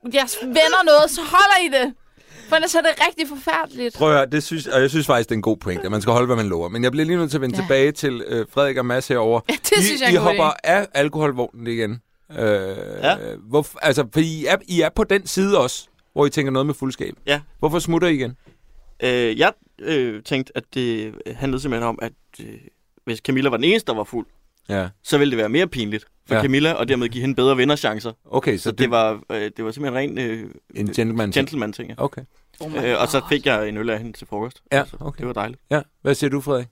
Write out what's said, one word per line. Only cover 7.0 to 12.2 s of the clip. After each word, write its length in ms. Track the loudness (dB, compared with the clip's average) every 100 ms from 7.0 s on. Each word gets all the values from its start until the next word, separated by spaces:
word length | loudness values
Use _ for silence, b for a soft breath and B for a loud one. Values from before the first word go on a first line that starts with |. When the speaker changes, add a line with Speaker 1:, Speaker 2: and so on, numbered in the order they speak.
| 0
Speaker 2:
lige 100 | 0
nødt 140 | 0
til 80 | -2
at 20 |
vende 160 | -2 -4
Speaker 1:
Ja. 60 |
Speaker 2:
tilbage 300 | 0 4 4
til, 300 | 2 -4 -4 -4
øh, 200 | -4 -2
Frederik 240 | 0 0 0
og 100 | -2
Mads 220 | -2 0
herovre. 340 | 0 2 2 0
Speaker 1:
Ja, 60 |
det 180 | -4 2 4
Speaker 2:
I, 40 |
Speaker 1:
synes 160 | 4 2
jeg 60 | 2
er 40 |
Speaker 2:
I 40 |
Speaker 1:
en 40 | 4
god 80 | 4
Speaker 2:
hopper 180 | 2 2
Speaker 1:
idé. 40 | 0
Speaker 2:
af 220 | 2 2 2
alkoholvognen 720 | 0 0 0 -2 0 -6 -6 -6
igen. 340 | -2 -4 -6 _ _